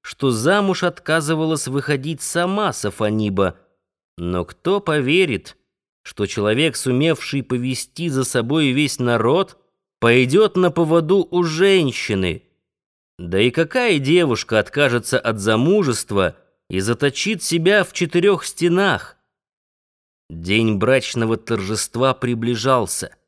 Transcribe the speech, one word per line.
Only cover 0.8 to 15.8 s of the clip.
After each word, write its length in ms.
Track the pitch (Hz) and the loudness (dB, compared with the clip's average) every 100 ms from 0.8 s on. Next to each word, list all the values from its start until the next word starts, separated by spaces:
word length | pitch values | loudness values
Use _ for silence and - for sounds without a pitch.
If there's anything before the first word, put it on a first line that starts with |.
отказывалась 800 | 175 165 - 165 147 160 160 156 - | -4 -6 -4 -2 -2 -2 -2 -2 -4
выходить 560 | 135 135 143 135 156 | -6 -2 -4 -4 -8
сама 500 | - 165 175 202 208 | -6 -2 -2 0 -2
Сафониба. 840 | - 104 - 107 107 107 98 95 - _ _ _ _ _ - | -2 -6 -2 -2 0 -2 0 -2 -2 _ _ _ _ _ -10
Но 280 | 85 90 | -6 -4
кто 340 | 87 - - 202 | -4 -6 -2 -2
поверит, 800 | 196 151 127 170 185 104 - - _ _ _ _ | 0 -2 2 2 2 -2 -8 -20 _ _ _ _
что 220 | - - 101 | -20 -6 -6
человек, 500 | - 104 113 160 - | -2 0 2 0 -2
сумевший 680 | - 127 156 156 - 143 | -2 0 0 -2 -4 -6
повести 680 | 131 127 123 127 - - 170 | -4 -4 -4 -6 -8 -8 -4
за 120 | 135 | -2
собой 480 | 127 127 117 156 147 | -2 -2 0 2 2
весь 300 | 127 147 - | 2 -2 0
народ, 580 | 123 120 110 160 190 - _ _ _ _ | 0 2 2 2 0 -8 _ _ _ _
пойдёт 580 | 117 120 147 156 214 185 | 4 4 4 4 4 4
на 140 | 180 | 2
поводу 560 | 151 165 170 156 196 175 | 2 2 2 4 2 2
у 140 | 175 | 0
женщины? 1000 | 175 156 196 190 147 113 - 101 92 80 _ _ _ _ _ _ _ _ | -2 2 4 4 2 -2 -4 0 0 -4 _ _ _ _ _ _ _ _
Да 220 | 87 95 | -4 2
и 100 | 117 | 2
какая 480 | 123 160 262 247 165 | 2 -2 0 0 0
девушка 600 | 135 175 165 113 - 110 | 2 2 2 0 0 0
откажется 580 | 101 - 143 120 - 131 | 0 0 2 0 0 -2
от 220 | - 110 | -2 -2
замужества 960 | 101 110 135 208 | 0 2 4 2